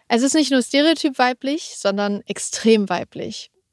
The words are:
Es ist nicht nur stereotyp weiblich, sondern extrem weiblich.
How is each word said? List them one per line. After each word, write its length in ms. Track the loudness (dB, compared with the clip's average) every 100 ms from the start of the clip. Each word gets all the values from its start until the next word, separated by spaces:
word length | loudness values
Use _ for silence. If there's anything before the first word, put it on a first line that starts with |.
| _
Es 140 | 0
ist 120 | 2
nicht 160 | 2 2
nur 120 | 0
stereotyp 560 | 2 2 2 2 -2 0
weiblich, 580 | 0 0 -4 -4 -8 -4
sondern 420 | -2 0 -2 -4 -8
extrem 640 | -10 -8 0 4 4 2
weiblich. 600 | -4 -6 -10 -12 -12 -18 _ _